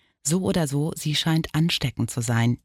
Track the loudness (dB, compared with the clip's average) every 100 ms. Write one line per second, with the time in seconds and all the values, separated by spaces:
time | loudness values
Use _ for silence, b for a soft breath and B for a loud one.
0 | _ _ -2 0 0 0 0 0 -2 -4
1 | -4 -2 2 0 0 0 0 0 -4 -2
2 | -4 -2 0 2 2 0